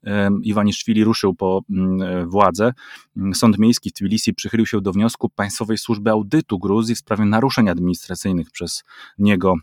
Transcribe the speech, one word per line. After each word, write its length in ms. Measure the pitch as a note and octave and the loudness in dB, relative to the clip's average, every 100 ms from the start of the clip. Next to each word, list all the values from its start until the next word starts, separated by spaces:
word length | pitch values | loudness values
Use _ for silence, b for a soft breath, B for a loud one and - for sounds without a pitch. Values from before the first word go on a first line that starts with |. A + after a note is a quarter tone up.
em, 400 | G2+ G2+ G2+ G2+ | -4 0 0 0
Iwaniszwili 640 | A2 G#2 G#2 G2 - G#2+ | 0 0 0 -2 -2 2
ruszył 300 | G#2+ A2+ G2+ | 2 2 0
po, 280 | F2+ F#2+ F#2+ F#2 | 0 0 0 -2
mm, 320 | F#2+ F#2 F#2+ | -2 0 -2
e, 240 | F#2 F2+ E2+ | -2 -4 -2
władzę, 460 | G2 G2 E2+ A2+ B2+ B B B - | 2 2 4 0 -2 B B B -6
mm, 180 | G2 | -4
Sąd 240 | F#2+ A#2 G2 | 2 2 4
Miejski 320 | A2 A#2+ G2+ | 4 2 -4
w 20 | |
Tbilisi 420 | - G2 G#2+ - | -6 -2 -2 -2
przychylił 320 | - G#2 A2+ G#2+ | -4 -4 -2 -2
się 140 | G#2+ | -2
do 120 | G2 | -2
wniosku 360 | F#2+ A2+ - A2+ | 0 -2 -2 -8
Państwowej 500 | - G2+ - A2 G#2+ | -4 -6 -4 -4 -4
Służby 320 | - G#2+ G#2 | -2 -2 0
Audytu 480 | A2 G2+ D#3 - G2 | 0 2 0 0 -4
Gruzji 360 | F#2+ G#2 A2+ | 0 0 0
w 40 | A#2 | -4
sprawie 260 | _ G2+ | _ 0
naruszeń 440 | G#2 A2 C3 - G#2+ | 2 2 2 2 2
administracyjnych 800 | F2 F2+ F2+ - F2+ G2+ F2+ D2+ | 2 -2 -2 -6 -8 -4 -4 -4
przez 340 | - E2+ - B B B - | -10 -10 -10 B B B 0
niego 360 | G2+ G2 F#2 F2 | 2 4 2 0